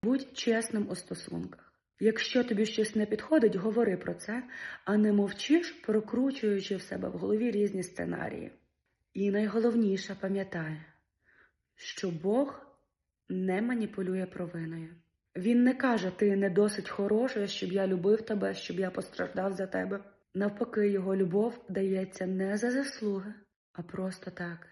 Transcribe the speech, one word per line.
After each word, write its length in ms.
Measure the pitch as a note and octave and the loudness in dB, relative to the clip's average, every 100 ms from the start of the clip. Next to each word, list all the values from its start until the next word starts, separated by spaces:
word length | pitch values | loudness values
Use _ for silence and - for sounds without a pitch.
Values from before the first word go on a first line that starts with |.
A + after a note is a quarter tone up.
Будь 340 | G#3+ C4 - - | 2 0 -2 -4
чесним 500 | - A3+ A3+ A3 G3+ | 0 0 0 -2 -2
у 60 | F#3+ | -6
стосунках. 760 | - F3 - E3+ F3+ - - _ _ _ | -8 -12 -8 -8 -8 -12 -20 _ _ _
Якщо 440 | G#3 A3 - B3+ | 2 2 2 2
тобі 220 | A#3+ G#3 A3 | 2 2 2
щось 300 | - G#3+ A3 | 2 0 2
не 100 | G#3 | 0
підходить, 500 | G#3+ - D#4 A3 F#3+ | -2 4 6 6 4
говори 420 | G#3 G#3+ A3 F#3 | 0 2 2 2
про 160 | F#3 | -4
це, 300 | F3 - A#3 B3+ - - - - | -8 -6 -8 -8 -12 -12 -10 2
а 120 | G#3+ | 4
не 160 | G#3+ | 6
мовчиш, 580 | G#3 G3+ - - D#4+ F4 | 6 2 -2 4 4 4
прокручуючи 1040 | - - G#3+ G#3+ B3 C4+ C4+ G#3+ G3+ F#3 F#3+ | -8 0 0 2 0 0 2 0 0 -2 -6
в 60 | |
себе 280 | - F#3 F#3 | -6 -6 -4
в 20 | |
голові 400 | F3+ F#3 G#3+ A#3+ | -4 0 2 2
різні 320 | G#3 G3+ F#3+ | 2 2 0
сценарії. 680 | F3+ - E3+ E3+ - - - - _ _ _ _ _ | -6 -6 -4 -4 -6 -8 -12 -16 _ _ _ _ _
І 180 | - G3+ | -2 0
найголовніше, 840 | G3 G#3+ G#3+ A#3 A#3 G#3 F#3+ - F#3+ | 2 2 4 4 4 2 0 -4 -6
пам'ятай, 600 | F#3+ G3 F#3+ F3 D#3+ D#3 D#3 _ _ _ _ _ _ _ _ _ | -2 -2 -2 -6 -6 -8 -12 _ _ _ _ _ _ _ _ _
що 360 | - - F#3+ | -14 -6 -4
Бог 540 | E3 F3+ A#3 C#4+ - - _ _ _ _ _ _ | -2 0 0 0 -6 -18 _ _ _ _ _ _
не 320 | F#3 F#3 F#3+ | -2 0 0
маніпулює 640 | A#3+ A#3+ G#3 - F#3 F#3 F#3 | 0 0 -2 -4 -2 -2 -4
провиною. 720 | - E3+ E3+ E3 E3 D#3+ - _ _ _ - | -6 -8 -6 -8 -8 -10 -16 _ _ _ -2
Він 280 | F#3+ A#3+ | 2 6
не 100 | B3 | 6
каже: 380 | C4 C4 A3+ F#3 F3+ | 4 2 2 0 2
«Ти 180 | G#3 G3 | 2 4
не 140 | G3 | 4
досить 400 | F3+ G#3 G#3 - | 4 4 2 -6
хороший, 580 | - G3+ G#3+ B3+ A3+ G3+ | -4 0 2 2 -2 -4
щоб 240 | - F#3 | -4 -2
я 160 | G3 F#3+ | 0 2
любив 340 | F#3 F#3 A3 | 2 4 2
тебе, 320 | A3 G#3+ G3 | 2 -2 -2
щоб 260 | F#3+ - F3 | -4 -6 -4
я 120 | F#3 | -2
постраждав 600 | F3+ - - F3+ - G3 | -4 -8 -6 -4 -2 -2
за 140 | F#3+ F#3+ | -2 -4
тебе». 360 | F#3+ F#3 G3+ - _ _ F#3+ | -2 -2 -6 -10 _ _ -2
Навпаки, 540 | G3+ G3+ A#3 A3 G#3 | -2 0 -2 2 2
його 260 | G3 F#3+ F#3+ | 2 2 2
любов 500 | F#3 F#3+ A3+ A#3 - | 2 2 0 -2 -6
дається 580 | F#3+ G3 F#3+ F#3+ - F#3 | -2 0 0 -2 -4 -4
не 300 | F#3+ F#3+ G#3 | 0 0 0
за 140 | A#3+ | 0
заслуги, 640 | B3+ C#4 - G#3+ G3 G3 G#3 _ _ _ | 0 -2 -4 -4 -2 -6 -14 _ _ _
а 80 | - | -14
просто 500 | E3+ - F#3+ F#3 - | -10 -6 -6 -6 -12
так. 360 | F3 F3 E3+ - | -8 -10 -10 -16